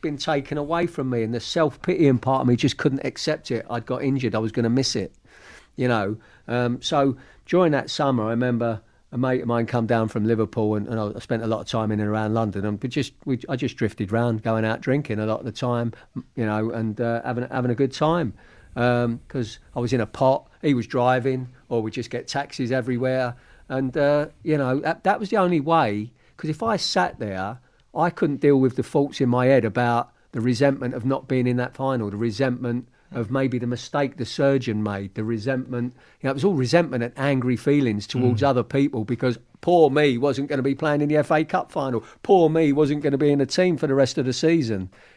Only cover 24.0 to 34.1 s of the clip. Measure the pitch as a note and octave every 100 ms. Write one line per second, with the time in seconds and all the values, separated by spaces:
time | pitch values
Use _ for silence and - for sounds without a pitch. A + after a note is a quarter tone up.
24 | C#3+ D3 D3+ - - D3+ C3 C3+ D3+ D#3+
25 | F#3+ G#3 G3+ A3 F3+ E3+ C#3+ E3 B2 G#2
26 | A#2 - _ - D#3 D#3 A3+ G3+ - -
27 | F3+ - G#2+ F#2+ G2 B2 _ _ _ -
28 | E3+ - E3+ C#3 D3 C#3 C3 B2+ A#2+ D#3
29 | C#3+ - B2+ B2 B2+ C3+ A2+ B2 A#2+ A#2+
30 | - _ _ C3 A#2 A2+ C#3 C3+ B2 C3
31 | A#2 C3+ - C3 B2 B2 B2 - C3+ C3
32 | G#2 G2+ A#2 G2+ C3+ B2 B2 A#2+ - _
33 | _ - G#2 C3+ C3+ B2 A#2+ A#2+ - D3
34 | C#3+